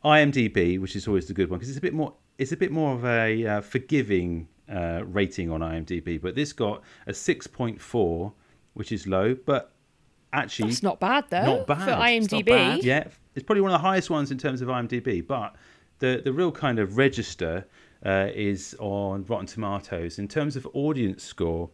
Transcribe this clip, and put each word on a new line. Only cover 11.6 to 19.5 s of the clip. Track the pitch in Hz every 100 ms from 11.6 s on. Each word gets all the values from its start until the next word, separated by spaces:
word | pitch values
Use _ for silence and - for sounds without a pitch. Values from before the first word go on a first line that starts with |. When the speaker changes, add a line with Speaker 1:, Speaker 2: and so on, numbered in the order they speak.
| 523
Speaker 2:
for | 143 277
Speaker 1:
bad. | 233
Speaker 2:
I | 240
M | 233 208
D | 220
B. | 202
Speaker 3:
It's | 247
not | - 269
bad. |
Speaker 1:
Yeah, | 127 139 - - _
it's | -
probably | - 196
one | 196
of | 175
the | 180
highest | 190 175
ones | 160 143
in | 135
terms | 147 127
of | 123
I | 127
M | 117
D | 123
B, | 127 95
but | 82 135 104 - - - _ _
the, | 131 127
the | 139
real | 131 180
kind | - 147 113
of | 98 107
register, | 135 127 107 - 82 85 - _ - _
uh, | 98 98 98
is | 101 104 98 - -
on | 104 101 98 98
Rotten | 95 113
Tomatoes. | 101